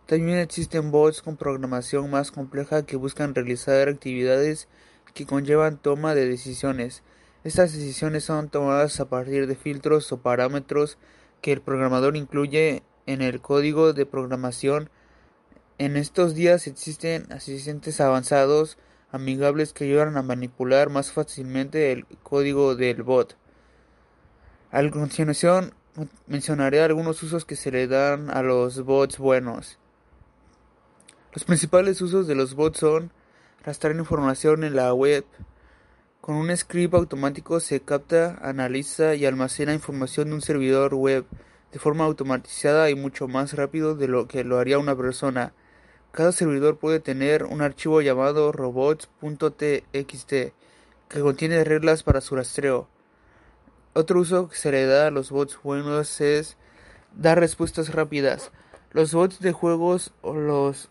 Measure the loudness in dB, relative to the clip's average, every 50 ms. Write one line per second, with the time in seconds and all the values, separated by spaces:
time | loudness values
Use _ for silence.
0 | _ -2 0 0 2 0 0 -2 -2 -4 -6 -8 -8 -4 -4 -4 -2 2 4 4
1 | 4 4 4 0 -6 -12 -10 -6 -6 -6 -4 -4 -6 -6 -6 -6 -4 -4 -4 -4
2 | -2 -2 -2 -2 -2 -4 -6 -10 -12 -8 -8 -8 -6 -2 -2 -2 -2 -2 -6 -6
3 | -6 -6 -6 -4 -6 -4 -2 -4 -2 -2 -4 -4 0 2 4 4 4 2 0 -4
4 | -6 -6 -4 -2 0 2 2 2 2 0 -2 -4 -8 -16 _ _ _ _ _ _
5 | _ _ _ -14 -8 -4 -2 -2 2 2 4 4 4 2 0 -2 -2 -2 0 0
6 | 0 0 2 2 2 0 -2 -4 -6 -10 -8 -6 -4 -4 -4 -4 -6 -8 -10 -14
7 | -20 _ _ _ _ _ _ _ -10 -2 2 2 2 2 2 -4 -8 -8 -6 -6
8 | -4 -4 -4 -4 -4 -4 -4 -4 -4 -4 -4 -2 0 2 2 2 2 0 0 -4
9 | -6 -4 -4 -4 -4 -2 -2 -2 -2 -2 -4 -6 -6 -8 -8 -4 0 2 2 2
10 | 2 -2 -8 -4 0 0 2 2 0 0 -2 -4 -6 -4 -2 -2 -2 -2 -4 -12
11 | _ _ _ _ _ _ _ _ -4 -2 -2 -2 -2 -4 -2 0 0 2 2 2
12 | 2 2 0 0 -4 -4 -2 -2 -2 0 2 2 2 2 2 -2 -6 _ _ _
13 | _ -8 -4 -2 -2 -2 -2 -4 -2 0 2 2 2 2 2 4 4 4 4 2
14 | -2 -2 -2 -6 -4 -4 -6 -4 -4 -6 -6 -4 -2 -2 0 -2 -4 -8 -14 _
15 | _ _ _ _ _ _ _ _ _ _ _ _ _ _ _ -6 -4 -2 -2 -2
16 | -4 -2 0 0 2 2 2 2 4 4 4 4 2 -4 -12 -12 -12 -12 -12 -8
17 | -6 -6 -6 -6 -8 -12 -14 -14 -12 -12 -12 -10 -10 -10 -10 -8 -8 -8 -2 2
18 | 2 4 4 2 2 2 2 4 4 4 4 2 2 0 -4 -12 _ _ _ _
19 | _ _ -10 -8 -6 -4 -2 0 0 0 2 0 -2 -4 -4 -6 -2 2 2 2
20 | 2 2 0 -2 -4 -4 -4 -6 -6 -8 -6 -4 0 4 4 4 4 4 2 -2
21 | -4 -4 -4 -6 -6 -6 -8 -10 -10 -6 -4 -4 -4 -2 -2 0 0 0 0 -2
22 | -6 -12 -20 -20 _ -2 0 0 2 2 2 2 4 2 2 2 0 0 0 -2
23 | -2 2 2 2 2 2 -4 _ _ _ _ _ _ _ _ _ _ _ _ _
24 | _ _ _ _ _ _ _ _ _ -20 _ _ _ _ 0 0 0 0 -2 -4
25 | -6 -4 -4 -2 -2 -2 -2 0 2 2 2 2 0 -4 -10 _ _ _ _ -12
26 | -12 -12 -14 _ _ -10 -8 -6 -4 -4 -2 0 0 2 4 4 4 4 2 0
27 | 0 -2 -4 -6 -6 -6 -6 -6 -6 -8 -12 -10 -6 -4 -2 -2 0 0 2 2
28 | 2 2 0 -2 -4 -4 -4 -2 0 2 2 2 2 0 -2 -6 -2 2 2 4
29 | 4 2 0 -2 2 2 2 2 2 -2 -8 -10 -12 -16 -20 _ _ _ _ _
30 | _ _ _ _ _ _ _ _ _ _ _ _ _ _ _ _ _ _ _ _
31 | _ -20 _ _ _ _ -14 -8 -2 0 0 0 2 4 4 4 6 4 2 0
32 | -2 0 0 0 0 2 0 0 0 0 0 0 0 0 0 2 2 2 2 0
33 | -2 -6 -12 _ _ _ _ _ _ _ _ _ -12 -12 -8 -4 -2 -2 -2 -2
34 | -2 -2 -2 0 0 0 0 2 2 2 2 2 2 0 0 0 2 2 2 4
35 | 4 4 2 2 -2 -6 _ -20 -20 -20 _ _ _ _ _ _ _ _ _ _
36 | _ _ _ _ -8 -6 -4 -4 -2 -2 -2 -4 -4 -4 -2 -2 0 2 2 2
37 | 2 0 -2 -4 -4 -4 -4 -6 -6 -4 -4 -4 -2 -2 -4 -4 -2 -2 -4 -4
38 | -2 0 2 2 2 0 -2 -8 -10 -8 -6 -4 -4 -4 -4 -4 -6 -6 -2 0
39 | 2 2 2 2 0 0 0 0 -2 -4 -4 -4 -4 -2 -2 -4 -4 -6 -6 -6
40 | -6 -4 -4 -4 -4 -2 -4 -6 -4 -2 -2 0 2 2 4 4 2 2 0 0
41 | 2 2 2 0 -2 -6 -12 -20 -20 _ _ _ _ _ -16 -4 -2 0 0 2
42 | 0 0 -2 -2 -2 -2 -2 -4 -4 -8 -10 -2 0 2 4 4 4 4 2 0
43 | -4 -6 -6 -6 -6 -4 -2 -4 -4 -4 -4 -4 -4 -4 -2 -2 -2 -2 -2 -2
44 | 0 0 2 0 0 -2 -4 -6 -2 0 0 0 2 2 2 2 2 0 -2 -2
45 | -2 -4 -4 -4 -4 -4 -2 -4 -6 -6 -8 _ _ _ _ _ _ _ _ _
46 | _ _ -2 2 2 2 2 2 0 0 2 2 2 2 2 2 0 0 0 0
47 | -2 -4 -4 -2 2 2 2 2 0 -2 -4 -2 -2 -2 -4 -4 -2 2 4 4
48 | 4 4 2 2 2 2 2 2 2 2 0 -2 -4 -4 -2 0 2 2 2 0
49 | -4 -12 _ _ -10 -10 -6 -2 -2 -2 -2 -2 -2 0 0 -2 -2 -6 -8 -8
50 | -8 -8 -12 -16 -8 -4 -2 -2 -2 -4 -8 _ _ _ _ _ _ _ _ _
51 | _ _ -4 0 2 2 2 2 0 2 2 2 4 4 2 2 4 4 2 4
52 | 4 2 2 2 0 -2 -4 -4 -4 -4 -4 -2 0 0 0 0 -2 -6 _ _
53 | _ _ _ _ _ _ _ _ _ _ _ _ _ _ _ _ _ _ _ 0
54 | 2 2 2 2 2 2 2 0 0 -2 -6 -4 -2 0 2 2 4 6 6 6
55 | 4 4 2 -2 -4 -2 -2 -2 -2 -2 -4 -8 -8 -6 -6 -4 -4 -2 -2 -2
56 | -2 -4 -4 0 2 2 2 2 0 -4 -10 _ _ _ _ -20 -20 -20 -20 -20
57 | _ _ -8 0 4 4 6 6 4 2 0 -2 -4 -4 -4 -4 -6 -4 -2 -2
58 | -2 -2 -2 0 0 0 0 -2 -6 -14 -20 -20 _ _ -20 -20 _ _ 0 0
59 | 2 2 2 2 2 2 0 -2 -2 -2 -2 0 0 0 0 2 2 2 0 0
60 | -2 -6 -14 _ -10 -8 -6 -4 -2 0 0 2 0 0 -2 -4 -10 -20